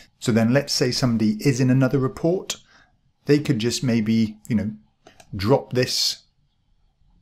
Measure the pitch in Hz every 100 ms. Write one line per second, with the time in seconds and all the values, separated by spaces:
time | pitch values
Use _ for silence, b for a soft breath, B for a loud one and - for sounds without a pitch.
0 | B _ - 110 113 139 135 - 127 123
1 | 127 113 107 107 143 123 127 131 131 139
2 | 127 - 165 190 - - b b b b
3 | _ _ - 147 147 113 117 120 127 117
4 | 110 113 107 - - 107 104 - _ _
5 | - B B 101 104 131 - 123 127 -
6 | - - _ _ _ _ _ _ _ _
7 | _ _